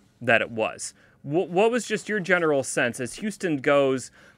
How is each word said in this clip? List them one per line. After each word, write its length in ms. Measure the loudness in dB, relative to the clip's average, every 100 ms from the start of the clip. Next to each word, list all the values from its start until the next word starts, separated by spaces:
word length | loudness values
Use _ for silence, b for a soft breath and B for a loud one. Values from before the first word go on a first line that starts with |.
| _ -6
that 200 | 2 2
it 120 | 2
was." 420 | -2 -4 -4 -12 -14 b b
Wh-, 280 | -4 -2 0
what 220 | 2 2
was 120 | 2
just 240 | -2 -6 -4
your 120 | -4
general 420 | 2 2 4 2
sense 380 | 0 -2 -2 -2
as 140 | -8
Houston 420 | -8 -10 -6 -4 -2
goes, 560 | 2 4 4 0 -4 b b